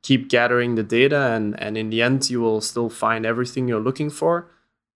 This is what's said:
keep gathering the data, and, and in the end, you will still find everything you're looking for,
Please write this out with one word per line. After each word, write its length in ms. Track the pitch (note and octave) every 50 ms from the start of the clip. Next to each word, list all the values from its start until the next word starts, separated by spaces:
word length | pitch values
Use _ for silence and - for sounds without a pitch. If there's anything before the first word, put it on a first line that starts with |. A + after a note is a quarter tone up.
keep 280 | - - C3+ B2+ C3+ -
gathering 460 | - A#2+ A#2+ A#2+ B2 B2 A#2+ A#2+ A#2
the 80 | A2+ G#2+
data, 500 | G2 A#2 A#2 C3 C#3+ D3 C#3+ C#3 B2 A2+
and, 260 | A2+ G#2+ G#2 G#2 -
and 180 | - G#2+ G#2+ A2
in 120 | A2 A2
the 120 | A2 A2+
end, 280 | A#2 B2 C3+ C3 C3 -
you 100 | B2 A#2+
will 220 | A#2 A2+ A2 G#2+
still 280 | - - - A#2+ A#2+ A2
find 360 | - - - A2+ A2+ A2+ A2
everything 420 | A2+ A#2 A#2+ B2 B2 - C3+ B2+ B2
you're 140 | A#2 G#2+
looking 280 | A2 B2+ C3+ - D3+ D3
for, 400 | C#3+ - D#3 E3 E3+ E3+ E3+ - _ _ _ _ _ _ _ _ _